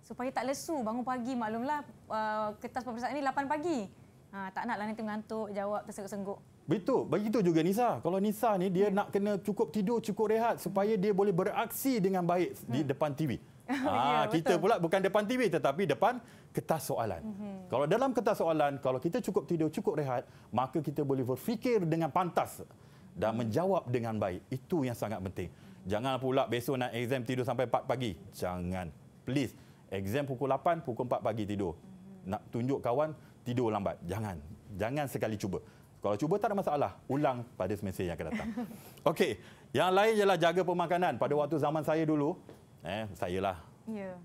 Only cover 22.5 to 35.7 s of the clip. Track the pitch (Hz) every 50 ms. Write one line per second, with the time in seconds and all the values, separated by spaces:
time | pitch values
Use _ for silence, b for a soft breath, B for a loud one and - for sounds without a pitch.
22.5 | - - - - - B B B B B B B B 82 90 107 113 117 123 113
23.5 | 104 143 170 196 190 165 - 123 120 127 113 113 110 107 104 98 90 92 - -
24.5 | 131 131 - - 185 170 135 127 120 - - 107 107 95 92 98 87 - 95 82
25.5 | B B B B B B B 92 98 104 117 135 131 123 123 131 127 139 127 107
26.5 | 113 120 117 - 139 127 127 123 104 117 123 113 135 131 120 113 127 123 123 120
27.5 | 123 120 131 117 - 123 - - 123 127 131 113 90 - - - - - - 90
28.5 | 90 90 90 90 92 92 90 82 71 - - - - - - - 127 147 135 101
29.5 | - B B B B B B B - 98 98 95 104 143 143 131 135 123 143 135
30.5 | 135 131 - 175 170 165 - - 117 - 127 123 139 120 - 117 104 117 104 95
31.5 | 104 98 101 87 80 - - - - - - - - - - 92 98 107 - -
32.5 | - 123 117 127 139 - - 123 120 135 151 156 151 B B B B B - -
33.5 | 123 123 127 113 107 104 98 87 82 - - 85 90 107 110 104 92 78 73 78
34.5 | - - - - 104 90 101 113 135 151 147 131 - 120 113 113 110 101 - 104
35.5 | 90 82 B B